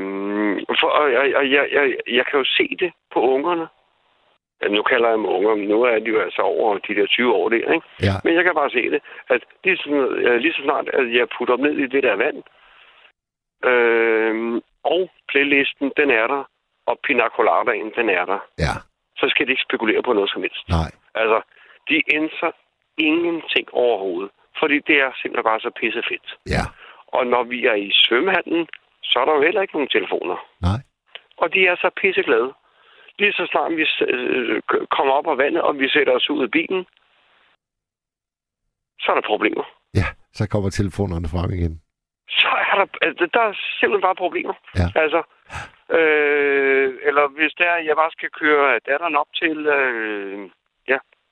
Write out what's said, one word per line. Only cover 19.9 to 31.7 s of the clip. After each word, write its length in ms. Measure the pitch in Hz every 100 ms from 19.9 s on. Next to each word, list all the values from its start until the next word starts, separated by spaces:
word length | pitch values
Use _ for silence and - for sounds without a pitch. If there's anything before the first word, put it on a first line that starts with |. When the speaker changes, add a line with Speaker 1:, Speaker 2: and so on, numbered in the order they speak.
| 98
Speaker 1:
på 100 | 120
noget 160 | 107 101
som 120 | -
helst. 280 | 95 - -
Speaker 2:
Nej. 220 | 85 80 - _
Speaker 1:
Altså, 280 | - 110 110 - _ - - -
de 140 | 156 -
ændrer 380 | 151 156 - 165 - _ _ _ -
ingenting 760 | 156 160 170 165 - 131 117
overhovedet, 580 | 127 120 104 95 87 98 - _ -
fordi 200 | 156 143
det 200 | - 147
er 100 | 135 -
simpelthen 220 | - -
bare 160 | 113 110
så 120 | 120 -
pissefedt. 580 | 113 113 - - - - -
Speaker 2:
Ja. 180 | - - - - - -
Speaker 1:
Og 200 | - 123
når 160 | 123
vi 220 | 120 123 120
er 80 |
i 180 | 107 101
svømmehallen, 720 | 98 - 117 185 180 - 165 160 - _ _
så 160 | - 120
er 60 | 139
der 80 |
jo 80 | 151
heller 200 | 156 202
ikke 120 | 196 160
nogen 140 | 131
telefoner. 560 | 110 92 90 87 92 - _
Speaker 2:
Nej. 180 | 90 107 - _ _ - - -
Speaker 1:
Og 160 | 165
de 140 | 190
er 80 | 185